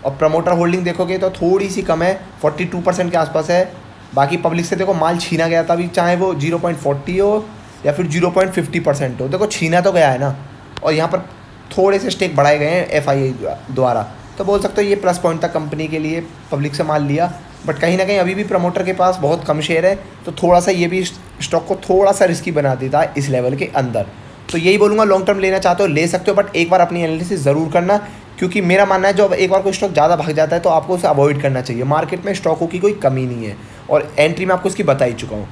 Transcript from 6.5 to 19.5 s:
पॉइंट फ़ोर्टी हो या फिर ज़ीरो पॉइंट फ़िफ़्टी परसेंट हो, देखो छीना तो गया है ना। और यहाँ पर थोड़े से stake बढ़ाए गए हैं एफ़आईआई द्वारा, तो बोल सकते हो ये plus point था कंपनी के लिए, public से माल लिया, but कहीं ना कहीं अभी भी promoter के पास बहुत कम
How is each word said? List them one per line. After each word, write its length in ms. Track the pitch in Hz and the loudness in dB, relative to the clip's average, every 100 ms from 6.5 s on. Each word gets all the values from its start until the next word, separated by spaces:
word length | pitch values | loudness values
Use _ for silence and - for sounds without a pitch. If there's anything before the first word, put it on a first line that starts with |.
| 165 | -2
पॉइंट 200 | 175 156 | -2 -2
फ़ोर्टी 380 | 147 139 139 180 | -2 -4 -4 0
हो 280 | 202 214 214 - - - 147 | 2 0 -4 -16 -20 -4 -2
या 60 | |
फिर 140 | 147 165 | -2 -2
ज़ीरो 220 | 156 175 | 0 0
पॉइंट 200 | 180 190 | 2 0
फ़िफ़्टी 280 | 180 147 170 | 0 -2 -2
परसेंट 420 | - 139 135 120 | -2 0 -2 -4
हो, 60 | 127 | -4
देखो 180 | 180 208 | -2 -2
छीना 340 | - 160 175 | -2 0 2
तो 100 | 185 | 2
गया 180 | 180 147 | 4 4
है 100 | 127 | 2
ना। 160 | 139 123 - - - - | -2 -4 -12 -18 -16 -4
और 100 | - | -2
यहाँ 160 | 156 160 | 0 0
पर 180 | 185 180 - - - - | -2 -6 -18 -20 -20 -8
थोड़े 260 | - 190 196 | 2 2 2
से 100 | 226 | -2
stake 260 | - 185 147 | -2 -2 2
बढ़ाए 220 | 143 151 | 4 4
गए 80 | 147 | 2
हैं 220 | 175 165 | 0 0
एफ़आईआई 440 | 151 143 139 135 117 90 69 - | -2 0 0 0 -4 -8 -8 -8
द्वारा, 300 | 131 127 113 104 - - - | 0 0 0 -4 -10 -18 -6
तो 60 | 190 | 0
बोल 140 | 202 | 0
सकते 220 | 202 214 | 0 0
हो 60 | 202 | 0
ये 80 | 202 | 2
plus 220 | 185 175 | 2 0
point 260 | 175 165 | 0 0
था 40 | 165 | -2
कंपनी 400 | 160 151 151 160 | -2 -4 -6 -4
के 120 | 156 | -4
लिए, 220 | 156 165 165 - - | -4 -6 -8 -18 -8
public 240 | 143 147 143 | -4 -4 -2
से 80 | |
माल 200 | 156 151 | 0 0
लिया, 280 | 143 143 175 - - - - | 0 0 0 -4 -16 -10 -6
but 140 | 147 | 0
कहीं 180 | 165 180 | 0 2
ना 60 | 190 | 2
कहीं 120 | 202 | 2
अभी 160 | 180 190 | 0 -2
भी 80 | |
promoter 400 | 208 190 175 175 | -2 0 0 -2
के 100 | 185 | -2
पास 240 | 185 185 180 | 2 2 2
बहुत 220 | 143 165 | 0 0
कम 140 | - | -2